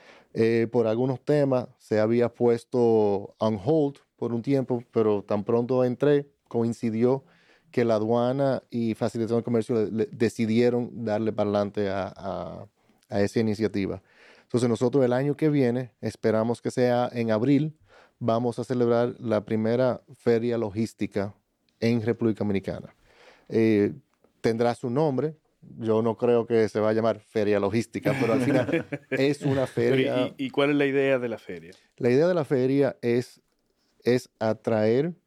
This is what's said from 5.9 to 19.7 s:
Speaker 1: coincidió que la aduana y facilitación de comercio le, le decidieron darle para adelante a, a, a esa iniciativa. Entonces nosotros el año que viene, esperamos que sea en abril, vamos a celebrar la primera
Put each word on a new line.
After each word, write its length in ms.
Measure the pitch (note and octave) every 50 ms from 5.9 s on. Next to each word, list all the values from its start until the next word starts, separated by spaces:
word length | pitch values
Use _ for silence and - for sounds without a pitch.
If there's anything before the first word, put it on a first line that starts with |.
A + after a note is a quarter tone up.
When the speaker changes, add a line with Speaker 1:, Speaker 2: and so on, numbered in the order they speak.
| A#2+ - C#3 D3 D3 C#3+ C#3 _ _ _ _ -
Speaker 1:
coincidió 760 | - A#2 A#2 A#2 A2+ - B2 A2+ G#2+ A2 A#2+ B2 C3+ C3+ - _ _ _ _ _ _ _ _ _
que 140 | - B2+ A#2+
la 100 | A#2 A2
aduana 720 | G#2+ G#2+ A2 A#2 A#2+ A#2+ B2 C3 C#3 C#3 C3+ B2 - - -
y 260 | - A#2 A#2 A2+ G#2+
facilitación 440 | - B2 G#2+ - A#2 A2+ G#2+ A#2 A#2
de 60 | -
comercio 320 | B2 A#2 A2+ G#2+ - B2
le, 160 | A2 G#2+ E2+
le 160 | G#2 A2 G#2 -
decidieron 960 | - A2+ A#2+ A2 - - A2+ G#2+ A2 A#2 A#2+ B2 A#2+ A#2+ A#2+ - - A2 A2+
darle 280 | G#2 G#2 A2 A2 G#2+
para 180 | G2+ A2 G#2 G#2
adelante 380 | G2+ G2+ G2+ G2 - G#2 G#2 F#2+
a, 240 | F#2+ G2 F#2 G2 -
a, 500 | - G2 G2 F2+ F2+ F2 E2+ F2 E2+ G2+ - _ _ _ _ _ _ _ -
a 100 | A2 G2+
esa 180 | G2+ G2+ - A#2+
iniciativa. 640 | A2 A2 G#2 G#2 G#2+ G2 G2+ G2+ F#2+ F2+ F2+ F#2+ _ _ _ _ - - - _
Entonces 260 | _ _ - A#2 B2+ A#2
nosotros 360 | A2+ - B2+ A#2+ C3 C#3+ B2+
el 80 | A#2+
año 240 | B2 B2+ C#3 D3 C#3
que 140 | - D#3 D#3
viene, 420 | D3 C#3+ B2+ A#2+ A#2 C3 B2+ A2+ _ -
esperamos 600 | A2+ A2 - - - A2+ A2 A2 A2 A#2+ A#2 -
que 120 | - B2+
sea 360 | - C3 B2 B2 A#2+ A#2+ B2 -
en 180 | A#2+ A#2+ A2+ A2+
abril, 460 | G#2+ G#2+ A#2+ C#3 C#3+ C3+ D#3 D#3 - _ _ _ _ - - _ _ -
vamos 400 | B2 A#2 A2+ A#2 B2 A#2+ A2+ B2
a 60 | A#2
celebrar 500 | - B2+ B2 A#2+ A#2 A#2+ A#2+ A#2+ B2 - -
la 240 | A#2+ A2+ G#2+ G#2 G2+
primera 580 | - A2 A2 A2 A2